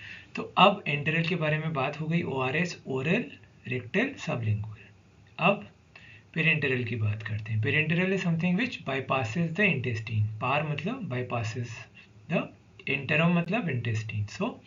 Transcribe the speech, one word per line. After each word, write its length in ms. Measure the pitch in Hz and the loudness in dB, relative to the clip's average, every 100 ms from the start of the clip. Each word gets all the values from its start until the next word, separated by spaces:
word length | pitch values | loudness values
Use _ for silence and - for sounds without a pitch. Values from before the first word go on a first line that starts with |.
| - - - - | -18 -18 -12 -10
तो 180 | - - | -2 6
अब 260 | 196 196 | 6 6
enteral 440 | 151 147 147 160 165 | 0 -2 0 0 2
के 80 | 180 | 0
बारे 220 | 151 151 | 0 0
में 160 | 156 | 0
बात 260 | 139 131 - | -2 -2 -2
हो 80 | 156 | 0
गई, 140 | 170 | 0
ओआरएस, 640 | - 135 127 156 175 - - | 2 0 0 0 -2 -4 -6
oral, 300 | 131 151 220 - - - - - | -2 2 0 0 -10 -20 -16 -6
rectal, 360 | 127 110 190 277 - | -6 -2 0 0 -2
sublingual। 640 | - 123 110 104 - - - - - - - - | -6 -2 0 0 -4 -12 -18 -20 -20 -20 -18 0
अब 300 | 175 208 - - - - - - - 165 | 2 2 -2 -18 -20 -20 -20 -20 -6 0
parenteral 480 | 160 151 143 123 110 | 2 4 2 0 0
की 100 | 113 | 0
बात 280 | 107 - | 0 -2
करते 300 | - - - | -4 -6 -2
हैं। 80 | 110 | 0
Parenteral 540 | 139 147 160 170 185 190 | 2 2 2 2 2 2
is 100 | 185 | 2
something 300 | 165 180 180 | 2 2 2
which 260 | 254 - - | 0 -4 -4
bypasses 580 | 135 131 135 117 175 165 | -4 0 0 0 0 0
the 200 | 185 208 | 2 2
intestine। 560 | 131 120 113 - 110 104 - | 2 -2 -4 -2 0 0 0
par 260 | 127 147 156 | 0 0 0
मतलब 400 | 147 170 269 202 | -2 -4 -4 -4
bypasses 600 | 123 123 120 107 127 120 - - - - - - | -4 -2 -2 -2 -4 -6 -10 -16 -20 -20 -18 -2
the, 100 | 170 - - - - - | -2 -2 -8 -20 -10 -4
interum 460 | 143 135 151 170 175 | -2 0 4 4 4
मतलब 340 | 170 226 170 | 2 0 0
intestine। 680 | 123 117 110 - 107 101 - | -2 0 -2 -2 -4 -4 -2
So, 120 | 220 - | -4 -4